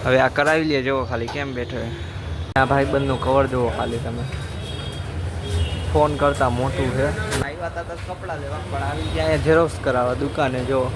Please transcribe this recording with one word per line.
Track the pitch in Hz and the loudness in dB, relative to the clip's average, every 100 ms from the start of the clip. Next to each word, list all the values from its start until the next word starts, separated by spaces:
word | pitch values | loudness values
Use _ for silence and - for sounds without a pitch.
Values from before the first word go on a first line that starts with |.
હવે | 135 131 | 4 6
આ | 131 | 6
કરાવી | 135 143 156 | 4 4 4
લઈએ | 156 139 | 2 2
જુઓ | 127 135 | 2 0
ખાલી | 120 120 117 | 0 -2 -2
કેમ | 143 139 | -4 -4
બેઠો | 123 120 127 | -4 -4 -4
છે. | 113 - - - - - - 135 | -6 -6 -8 -8 -6 -6 -4 0
આ | |
ભાઈબંધનું | 131 139 139 139 139 127 | 2 4 2 2 0 0
કવર | 127 135 131 | 2 2 2
જુઓ | 127 120 | 0 0
ખાલી | 110 120 117 | 0 -2 -2
તમે. | 117 117 135 - - - - - - - - - - - 104 92 - - - | -4 -4 -6 -6 -8 -8 -8 -8 -8 -8 -6 -6 -6 -6 -4 -2 -2 -2 0
ફોન | 151 151 151 | 4 4 4
કરતાં | 143 139 131 | 2 4 2
મોટું | 123 131 139 131 | 2 0 0 0
છે. | 127 143 | 2 0
આવ્યા | 156 - 131 135 160 170 | 0 -2 -2 -2 -4 -6
તા | 165 | -6
તો | 170 170 - | -8 -8 -8
કપડાં | 185 190 156 | -8 -8 -8
લેવા | 139 151 - | -6 -6 -6
પણ | 139 | -4
આવી | 139 147 | -2 -2
ગયા | 156 160 | -2 0
અહીંયા | 160 151 | 2 4
ઝેરોક્સ | 143 160 160 - | 6 6 4 0
કરાવવા | 139 127 123 | 0 2 2
દુકાને | 127 139 - 139 127 | 2 -2 0 0 0
જો. | 123 135 127 | 0 2 0